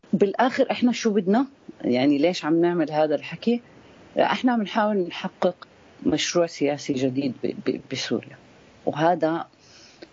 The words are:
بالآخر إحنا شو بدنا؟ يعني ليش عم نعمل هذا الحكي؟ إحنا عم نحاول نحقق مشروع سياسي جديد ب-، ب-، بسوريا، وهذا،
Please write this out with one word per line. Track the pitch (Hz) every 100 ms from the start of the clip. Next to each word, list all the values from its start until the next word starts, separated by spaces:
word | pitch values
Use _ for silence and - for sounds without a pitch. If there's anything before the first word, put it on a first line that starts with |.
| -
بالآخر | 196 202 - 247 - 262
إحنا | - 247
شو | 233 226
بدنا؟ | 208 180 220 277 - - -
يعني | - 123 139 143
ليش | 165 180 151
عم | 165
نعمل | 175 175 147
هذا | 151 156 143
الحكي؟ | - 165 - 240 - - - - - -
إحنا | - 202 262
عم | 233
نحاول | 190 226 214 208
نحقق | 175 - 196 - 185 - - - - - -
مشروع | 156 - 175 170
سياسي | - 143 143 -
جديد | 131 131 127 139 -
ب-، | - - -
ب-، | - -
بسوريا، | 131 - 120 - - - - - - -
وهذا، | 147 160 175 156 165 - _ - - - - -